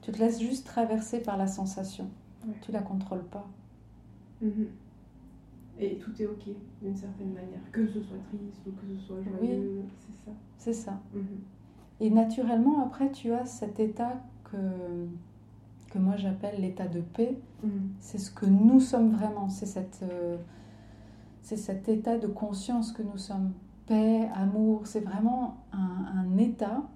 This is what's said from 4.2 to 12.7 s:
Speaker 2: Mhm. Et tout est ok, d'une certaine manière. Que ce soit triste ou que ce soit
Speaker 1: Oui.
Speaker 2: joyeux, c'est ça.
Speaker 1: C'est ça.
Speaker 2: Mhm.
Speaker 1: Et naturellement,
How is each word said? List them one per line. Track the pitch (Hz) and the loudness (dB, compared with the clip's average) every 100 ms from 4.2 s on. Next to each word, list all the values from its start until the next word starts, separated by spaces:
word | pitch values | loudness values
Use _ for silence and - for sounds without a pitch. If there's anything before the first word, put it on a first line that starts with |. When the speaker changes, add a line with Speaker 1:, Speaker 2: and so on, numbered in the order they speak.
| - - | -20 -4
Speaker 2:
Mhm. | 214 208 214 - - - - - - - - - - - | -2 0 -4 -6 -20 -20 -20 -20 -20 -20 -20 -20 -20 -6
Et | 196 - | -4 -4
tout | - 214 | -10 -6
est | 208 | -6
ok, | 208 202 208 - - | -6 -10 -12 -14 -10
d'une | 196 196 | -8 -6
certaine | - - 196 | -8 -10 -8
manière. | 185 185 185 - | -8 -10 -12 -8
Que | 226 208 | -2 -2
ce | 208 | -2
soit | 196 190 - | -8 -12 -10
triste | 208 202 - 196 | -10 -10 -12 -14
ou | |
que | 190 196 196 | -12 -10 -12
ce | - | -10
soit | 190 196 190 | -8 -6 -2
Speaker 1:
Oui. | 233 | -2
Speaker 2:
joyeux, | 196 196 196 196 - | 0 -4 -6 -10 -14
c'est | - - 214 | -20 -18 -18
ça. | 214 - - | -18 -20 -10
Speaker 1:
C'est | 233 | -6
ça. | 220 - 196 - | -6 -6 -10 -10
Speaker 2:
Mhm. | 202 196 196 - - - - - - | -10 -8 -10 -14 -20 -20 -20 -20 -2
Speaker 1:
Et | 220 | 4
naturellement, | 220 226 240 233 226 262 | 6 6 2 2 6 6